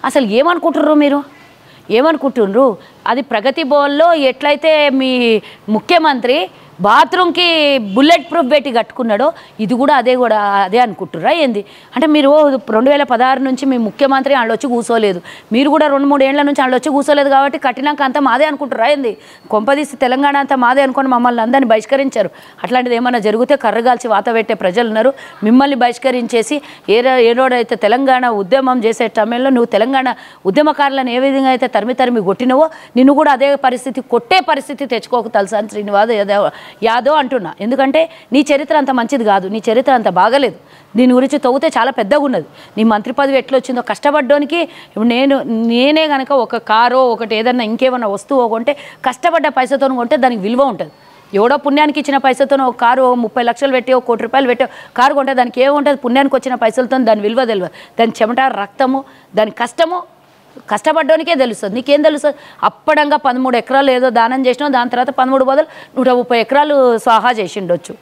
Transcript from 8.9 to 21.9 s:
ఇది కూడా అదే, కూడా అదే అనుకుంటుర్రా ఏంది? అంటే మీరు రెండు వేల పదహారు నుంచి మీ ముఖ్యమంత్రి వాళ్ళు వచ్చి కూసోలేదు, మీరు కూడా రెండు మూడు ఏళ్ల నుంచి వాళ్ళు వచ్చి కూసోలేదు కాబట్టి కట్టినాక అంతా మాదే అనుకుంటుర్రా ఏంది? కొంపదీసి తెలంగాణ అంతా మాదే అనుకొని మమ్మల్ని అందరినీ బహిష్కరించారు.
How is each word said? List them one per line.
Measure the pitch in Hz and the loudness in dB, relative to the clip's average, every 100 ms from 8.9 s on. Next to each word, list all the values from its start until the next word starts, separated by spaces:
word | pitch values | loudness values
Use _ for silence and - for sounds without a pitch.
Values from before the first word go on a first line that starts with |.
| - 233 208 285 330 - - | -6 -4 0 -2 -4 -20 -8
ఇది | 208 | -4
కూడా | 233 277 285 | 0 2 2
అదే, | 233 254 | 2 0
కూడా | 240 214 | 0 0
అదే | 208 202 190 220 | 0 0 0 2
అనుకుంటుర్రా | 240 175 185 - 190 | 0 -2 -10 -4 -2
ఏంది? | 339 285 208 190 - - 247 | 0 0 -4 -8 -20 -10 -2
అంటే | 311 | 2
మీరు | 302 269 302 294 262 | 2 4 4 4 0
రెండు | - 220 262 | -2 0 2
వేల | 285 | 2
పదహారు | 285 233 254 269 | 0 0 2 0
నుంచి | 269 262 277 | -2 -2 -2
మీ | 247 | -2
ముఖ్యమంత్రి | 220 - 277 269 262 | -4 -2 0 0 0
వాళ్ళు | 269 226 | 0 0
వచ్చి | 226 277 240 | -2 -2 -4
కూసోలేదు, | 233 233 208 180 - - - | -2 0 0 -2 -10 -20 -4
మీరు | 220 294 | 0 2
కూడా | 320 302 | 2 2
రెండు | 277 277 | 2 2
మూడు | 285 | 2
ఏళ్ల | 269 285 | 2 2
నుంచి | 285 285 | 0 0
వాళ్ళు | 262 254 | 0 0
వచ్చి | 311 | 0
కూసోలేదు | 285 277 285 277 | -2 2 2 4
కాబట్టి | 269 277 285 | 2 2 -2
కట్టినాక | 269 254 285 294 | -4 -2 -4 -2
అంతా | 269 294 | -2 0
మాదే | 269 240 311 | 0 2 0
అనుకుంటుర్రా | 285 285 220 233 | -2 -6 -2 0
ఏంది? | 294 247 196 - - - | 0 -2 -6 -16 -20 -4
కొంపదీసి | 214 220 285 294 240 | -2 0 -2 -2 -2
తెలంగాణ | 254 233 285 277 | -2 0 0 0
అంతా | 277 269 | -2 0
మాదే | 240 262 | 2 2
అనుకొని | 269 262 269 | 0 0 0
మమ్మల్ని | 240 247 240 | 2 0 0
అందరినీ | 226 269 254 | 0 2 4
బహిష్కరించారు. | 220 220 | 2 2